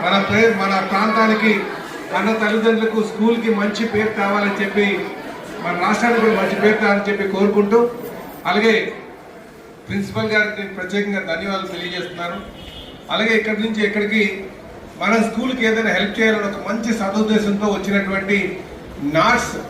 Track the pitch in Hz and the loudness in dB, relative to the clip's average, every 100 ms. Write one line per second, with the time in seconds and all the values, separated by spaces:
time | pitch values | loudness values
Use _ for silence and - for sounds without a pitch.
0 | 170 196 196 208 226 196 190 190 190 196 | 2 2 2 4 4 4 2 0 0 0
1 | 214 226 220 214 214 196 - - - - | 2 4 4 4 4 2 0 -8 -10 -12
2 | - 185 202 220 214 220 220 214 220 220 | -4 -2 0 0 2 2 4 4 2 0
3 | 214 - 220 233 226 202 208 208 226 208 | -2 2 2 2 2 2 0 -2 -2 0
4 | 220 - 202 202 202 196 202 208 202 185 | 0 0 0 0 0 0 -2 2 2 0
5 | - - - - - - 170 180 190 208 | -4 -10 -12 -12 -12 -8 -6 -2 0 2
6 | 240 226 214 190 190 202 208 214 208 202 | 4 4 4 4 0 2 4 4 2 2
7 | 202 202 196 190 208 208 202 233 240 - | 0 -2 0 2 4 4 4 4 4 -2
8 | - - - - 156 190 220 214 - - | -12 -12 -14 -8 -2 2 4 2 0 -8
9 | - - - - - - - - - 196 | -14 -18 -20 -20 -20 -20 -20 -20 -8 -6
10 | 196 220 220 214 208 - 196 190 180 202 | -4 -4 0 2 0 -2 -8 -8 -4 -2
11 | 202 196 175 165 196 190 185 175 175 175 | -2 -4 -2 -4 -4 -4 -6 -8 -8 -8
12 | 170 170 175 196 - - - - - - | -8 -8 -8 -8 -12 -16 -16 -16 -16 -18
13 | - 175 220 220 214 208 220 214 208 208 | -6 -2 2 2 0 -2 -2 0 0 0
14 | 202 220 202 - - - - - - - | 0 2 0 -2 -10 -14 -16 -18 -18 -4
15 | 185 220 202 - 254 254 220 220 220 185 | 0 2 2 0 -4 0 0 2 2 0
16 | 202 - 220 208 202 - 190 226 233 208 | -2 2 2 2 -2 -4 -6 -4 -2 -2
17 | 196 208 214 214 202 196 208 196 202 202 | 0 0 2 2 2 0 0 -2 0 0
18 | 185 196 190 202 175 - - - - - | 0 -2 0 0 0 -6 -12 -14 -14 -6
19 | 143 156 214 - - - | 0 2 4 4 0 -8